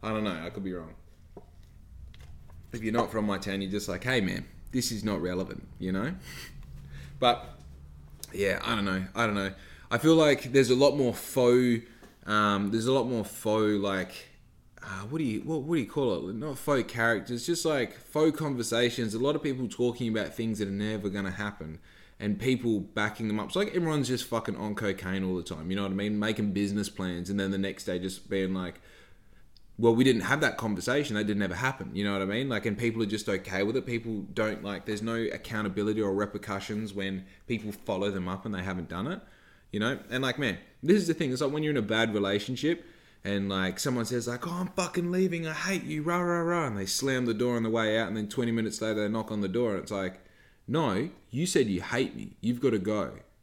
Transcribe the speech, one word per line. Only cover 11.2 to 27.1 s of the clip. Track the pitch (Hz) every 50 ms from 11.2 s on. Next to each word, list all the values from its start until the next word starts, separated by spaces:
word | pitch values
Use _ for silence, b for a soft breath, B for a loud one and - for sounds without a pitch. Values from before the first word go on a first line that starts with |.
| - - - 135 123 120 120 127 127 123 117 117 117 B B B B B B B -
um, | - 107 107 104 104 101 98 101 101
there's | 107 113 110
a | 123 131
lot | 135 117
more | 123 127 113 101
faux, | - - - - 110 107 110 110 107 104 101 98
like, | 101 95 95 90 - - - - - - - - - - - - - - -
uh, | - 95 95 95 101 110
what | 139
do | 160 156
you, | 123 107 -
what, | - - 160 156 131
what | 156 170
do | 160
you | 117 -
call | - 151 139 120 95 85 - 90
it? | 104
Not | 110 147 151 135
faux | - - 147 143 131 110 -
characters, | - 117 113 117 117 101 92 - 120 120 -
just, | - 170 165 -
like, | 165 151 135 120 - -
faux | - - - - 151 156 160 147 -
conversations. | 160 147 139 120 113 - 117 117 123 120 117 - 117 110 101
A | 113
lot | 123 143 151
of | 156 -
people | 147 131 127 127
talking | 104 - - 123 120 117 - 127
about | 113 110 110 98 - -
things | - 117 113 110 101
that | 107 98
are |
never | 98 98 104 107 110 107 98 101
gonna | 95 101 98 95
happen. | 90 98 104 104 101 - 78 78 80 - B B B B B B B B
And | - 107 104
people | 92 107 131 131 117 120 117 110 101
backing | 90 - - 107 104 107 107 - 113 107
them | 104 107
up. | 101
It's | - -
like | 185 208 208 -
everyone's | 185 170 160 156 147 131 117
just | 127 123 -
fucking | - 117 113 110 - 101
on | - 101 107 104
cocaine | 101 113 101 95 92 98 92 95 98 95
all | 92 92
the | 90
time, | 82 - 87 78 80 90
you | 95
know | 101 101
what | 95 95
I |
mean? | 98 101 104 104 104
Making | 104 110 110 107 107 104
business | 92 98 101 98 101 104 101 -
plans | - - 92 90